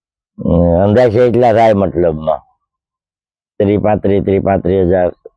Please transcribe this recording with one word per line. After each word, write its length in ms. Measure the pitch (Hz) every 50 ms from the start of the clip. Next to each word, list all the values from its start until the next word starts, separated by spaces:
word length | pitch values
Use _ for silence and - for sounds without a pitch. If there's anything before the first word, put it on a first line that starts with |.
| _ _ _ _ _ _ _ - -
અમ, 380 | - 85 85 87 85 85 87 98
અંદાજે 360 | 104 104 123 127 117 101 123
એટલા 340 | 123 123 110 117 123 117 104
થાય, 200 | 110 117 113 107
મતલબમાં 640 | 98 95 82 67 85 87 82 78 78 78 78 73 - - _ _ _ _ _ _ _ _ _ _ _ _ _ _ _ _ _ _ _ _ _ _ -
ત્રીસ, 200 | 104 98 104 95 95
પાંત્રીસ, 400 | 104 107 95 - 98 101 98 92
ત્રીસ, 180 | 98 98 98 -
પાંત્રીસ 420 | 95 98 92 - 87 95 98 92
હજાર. 220 | 85 92 92 90 87 - _ - - _